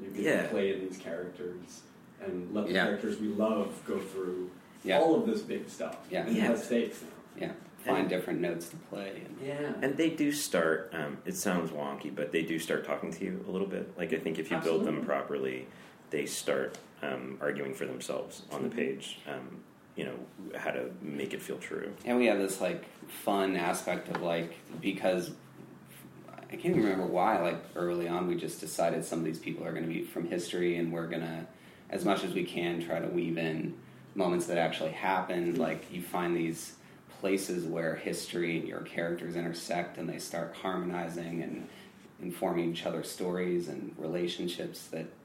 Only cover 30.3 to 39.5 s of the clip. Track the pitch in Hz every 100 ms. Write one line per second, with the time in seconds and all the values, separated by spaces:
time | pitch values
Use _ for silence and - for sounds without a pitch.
30.3 | 87 - 90 87 85 82 85 82 82 82
31.3 | 82 82 - - - - 98 101 95 92
32.3 | 90 87 85 85 85 85 82 82 87 82
33.3 | 82 82 80 85 - - - - 98 90
34.3 | 87 85 85 82 - 80 - 95 92 90
35.3 | 90 87 82 82 80 - 90 87 90 87
36.3 | 85 82 82 - - - - - - 95
37.3 | 95 - 87 80 82 82 80 92 85 -
38.3 | 87 85 82 87 87 82 - 85 87 87
39.3 | 85 85